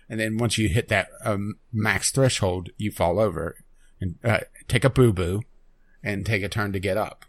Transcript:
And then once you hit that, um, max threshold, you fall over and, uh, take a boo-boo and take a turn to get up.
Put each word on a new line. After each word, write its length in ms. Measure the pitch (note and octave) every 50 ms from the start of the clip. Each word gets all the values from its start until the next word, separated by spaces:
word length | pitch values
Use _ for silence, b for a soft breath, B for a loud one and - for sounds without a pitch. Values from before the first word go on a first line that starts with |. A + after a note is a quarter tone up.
| _ -
And 100 | A#2 A2
then 180 | A2 A2 A2
once 200 | A2 A#2+ A2 -
you 100 | A2+ G#2+ F#2+
hit 180 | D#2 A#2+ - -
that, 200 | A2 G2 F2+ - - - -
um, 340 | A2+ G#2 G2 G2+ G#2+ - _ _ -
max 400 | A2+ G#2+ A2 G#2+ G2 F#2+ - -
threshold, 580 | - C3+ C3+ B2+ - - G#2+ F#2 F2+ F#2 F2+ F2+ -
you 140 | - F#2 G#2
fall 280 | - - E2+ E2+ F2 G2+
over 380 | A2 G2+ E2 D#2 D#2+ E2+ - - - - - - - - _ -
and, 160 | F#2+ F2+ E2 - -
uh, 160 | A#2 G#2+ E2 - - - - -
take 160 | - - - -
a 60 | C3+
boo-boo 520 | - C3+ B2+ A#2 G2 F2+ F2+ E2+ F#2+ G#2+ - - - - _ - _ _ _ _ - - -
and 220 | G#2 G2+ G2 F#2+
take 160 | G#2 A2+ G2+ G2+
a 60 | F#2+
turn 220 | - A2 G#2 G2+ G2
to 60 | F#2+
get 180 | F#2 G2 F#2
up. 280 | G#2 G2 D#2 - - -